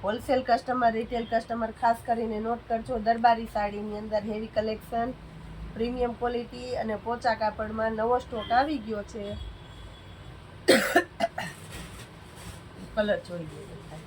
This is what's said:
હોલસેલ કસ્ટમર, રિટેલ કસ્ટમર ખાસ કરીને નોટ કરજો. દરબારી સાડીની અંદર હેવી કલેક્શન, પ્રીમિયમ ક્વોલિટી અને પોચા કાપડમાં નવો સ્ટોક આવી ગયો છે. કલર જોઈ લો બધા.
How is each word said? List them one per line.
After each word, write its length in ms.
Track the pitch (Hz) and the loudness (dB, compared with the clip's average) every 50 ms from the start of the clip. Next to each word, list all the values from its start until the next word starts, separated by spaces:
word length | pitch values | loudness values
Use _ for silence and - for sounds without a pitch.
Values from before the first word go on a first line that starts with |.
| - | 0
હોલસેલ 400 | 190 208 247 - - 269 254 254 | 0 -2 -2 2 4 4 4 6
કસ્ટમર, 480 | - 233 262 - - 247 254 240 233 | 6 4 4 6 2 2 4 4 4
રિટેલ 360 | 220 220 226 220 247 233 233 220 | 4 4 -2 0 -2 -2 -2 2
કસ્ટમર 400 | 233 226 226 - 233 233 226 220 | 2 0 2 0 -2 -2 -2 -2
ખાસ 260 | 220 - - 233 233 233 - | -2 4 4 4 4 4 2
કરીને 340 | - 233 226 233 220 220 208 | 0 2 2 2 0 0 -2
નોટ 200 | 220 226 233 226 - - | 0 0 -2 -2 0 0
કરજો. 320 | 233 226 226 - 254 233 | 0 0 0 0 -2 0
દરબારી 460 | 208 220 233 233 226 240 233 226 226 | 4 4 4 6 8 6 6 6 2
સાડીની 520 | 220 - 214 208 208 208 208 208 214 208 208 | -2 0 0 0 0 -2 -4 -6 -4 -6 -6
અંદર 260 | 214 220 214 214 208 | -4 0 0 0 0
હેવી 240 | 220 214 214 220 220 | 0 -4 -4 -4 -2
કલેક્શન, 640 | - 220 214 214 220 214 - - - 233 233 247 254 - - - - - - - - - - - - | 0 0 0 2 -2 -4 -6 -4 -2 0 0 0 -4 -8 -12 -14 -14 -14 -14 -12 -12 -10 -10 -10 -4
પ્રીમિયમ 400 | 220 226 240 247 254 247 240 233 | -2 -2 -2 2 0 0 0 0
ક્વોલિટી 640 | - 240 240 247 240 240 226 - 247 247 247 247 | 0 -2 0 0 0 -4 -4 -8 -10 -6 -4 -2
અને 200 | 247 226 220 214 | -2 0 0 -2
પોચા 400 | 202 - 226 240 240 - 247 220 | -2 -2 -2 -4 0 2 2 2
કાપડમાં 560 | 220 220 214 208 - 220 214 220 220 220 220 | 4 2 0 0 0 -6 -4 -2 0 0 0
નવો 280 | 220 214 220 233 247 247 | 2 2 4 4 4 4
સ્ટોક 320 | 254 - - 220 202 - | 2 -2 -6 -6 0 4
આવી 260 | 233 240 269 302 311 262 | 4 4 6 4 2 -2
ગયો 260 | 208 214 220 208 202 | -2 -4 -4 -4 -6
છે. 320 | - - 220 202 202 208 - - - - - - - - - - - - - - - - - - - - - - - - - - - - - - - - 349 - - - - - - - - - 170 - - - - - - - - - - - - - - - - - - - - - - - - - - 185 - - | -6 -8 -8 -6 -6 -6 -6 -8 -8 -10 -12 -14 -16 -16 -14 -14 -16 -16 -16 -16 -16 -16 -16 -16 -16 -16 -16 -16 -16 -16 -6 4 6 6 6 6 4 4 2 2 2 -2 -2 -2 -2 0 -4 -8 -8 -8 -12 -14 -14 -12 -12 -12 -12 -12 -14 -14 -16 -16 -18 -18 -16 -16 -14 -14 -12 -14 -14 -14 -16 -14 -14 -14 -6 0
કલર 220 | 220 208 208 196 170 | 0 2 4 2 0
જોઈ 220 | - - 175 170 | 0 -6 -8 -8
લો 360 | 165 151 151 147 135 - - | -8 -8 -10 -12 -12 -12 -14
બધા. 220 | 131 - - 151 156 160 | -14 -14 -14 -14 -14 -14